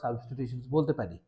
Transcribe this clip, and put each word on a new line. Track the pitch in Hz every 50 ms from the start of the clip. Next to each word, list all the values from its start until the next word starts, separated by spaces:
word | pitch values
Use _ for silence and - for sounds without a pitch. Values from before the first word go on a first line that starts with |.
| -
substitutions | 123 117 120 - - 135 131 131 117 123 123 120 127
বলতে | 139 156 151 139 147
পারি। | - 110 90 85 - _